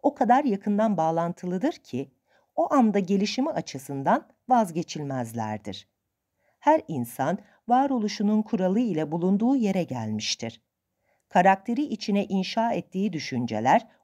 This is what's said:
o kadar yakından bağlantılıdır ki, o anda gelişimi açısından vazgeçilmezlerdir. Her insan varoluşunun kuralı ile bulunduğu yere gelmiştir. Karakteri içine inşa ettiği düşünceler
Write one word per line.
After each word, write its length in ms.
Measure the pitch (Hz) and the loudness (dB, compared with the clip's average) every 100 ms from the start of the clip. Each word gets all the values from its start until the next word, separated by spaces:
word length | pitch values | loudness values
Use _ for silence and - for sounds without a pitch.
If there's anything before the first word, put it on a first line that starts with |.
o 140 | 277 - | -2 0
kadar 280 | 233 254 | 4 4
yakından 540 | 294 202 214 202 220 180 | 4 -2 -2 0 0 2
bağlantılıdır 760 | 160 165 170 175 180 185 262 | 0 0 -2 -4 -6 -2 -2
ki, 380 | - - 120 135 _ _ _ _ - | -4 -8 -8 -8 _ _ _ _ -4
o 180 | 339 | 0
anda 260 | 294 220 202 | 4 4 2
gelişimi 500 | 175 196 208 - 302 | 0 0 0 -2 -2
açısından 800 | 165 - 135 - 139 139 247 - _ - | -4 -6 -10 -8 -4 0 0 0 _ 0
vazgeçilmezlerdir. 1400 | 247 202 165 160 156 143 135 113 117 107 107 107 92 - _ _ _ _ _ _ _ | 2 2 -2 -6 -8 -6 -6 -6 -6 -6 -6 -8 -14 -14 _ _ _ _ _ _ _
Her 220 | 294 311 - | 2 2 2
insan 500 | 147 117 - 135 196 - _ - | -6 -6 -2 -2 -2 -6 _ 0
varoluşunun 760 | 247 277 254 208 - 208 214 | 2 2 0 -2 -2 0 2
kuralı 380 | 214 202 185 202 | 0 0 2 2
ile 320 | 247 156 156 | 0 -2 -2
bulunduğu 440 | 165 180 196 233 277 | -2 0 2 2 2
yere 280 | 208 190 | 2 0
gelmiştir. 800 | 165 123 110 107 - - 113 - _ _ _ _ _ _ _ | -2 -4 -4 -6 -6 -6 -8 -10 _ _ _ _ _ _ _
Karakteri 520 | 196 190 190 - 233 | 4 4 4 0 -4
içine 440 | 302 214 - 202 202 | -4 -6 -2 -2 0
inşa 460 | 190 185 - 233 | -2 -4 -2 -2
ettiği 400 | 202 - 185 202 | -2 -6 -4 -4
düşünceler 760 | 160 - 123 123 110 120 208 - _ | -4 -6 -4 -4 0 4 4 2 _